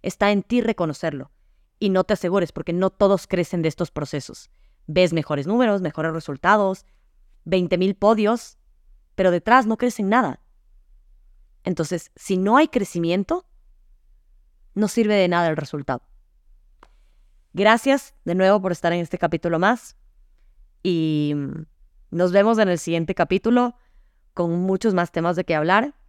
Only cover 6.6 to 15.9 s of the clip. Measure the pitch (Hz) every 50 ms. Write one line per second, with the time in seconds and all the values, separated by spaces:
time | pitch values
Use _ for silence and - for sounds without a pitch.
6.6 | 202 190 190 - _ _ _ _ _ _ _ _ _ _ _ _ _ 160 170 185
7.6 | 180 165 - 175 180 190 196 _ - 208 226 208 208 208 233 233 - - - _
8.6 | _ _ _ _ _ - - - _ _ _ - 185 185 175 175 - - 233 262
9.6 | 240 214 220 - 247 247 - - 202 190 208 247 233 156 127 - _ _ _ _
10.6 | _ _ _ - _ _ - - _ _ - _ _ - - - - _ _ _
11.6 | _ 190 180 - 165 - 180 165 - - _ - - - 196 185 185 202 220 269
12.6 | 311 - - 247 208 - - 170 170 165 170 190 196 - 320 370 - _ _ -
13.6 | _ - - _ _ _ - _ _ _ _ _ _ _ _ _ _ _ _ _
14.6 | _ _ _ 196 214 202 - 233 226 208 208 202 185 175 175 170 175 165 156 156
15.6 | 151 - - 147 135 -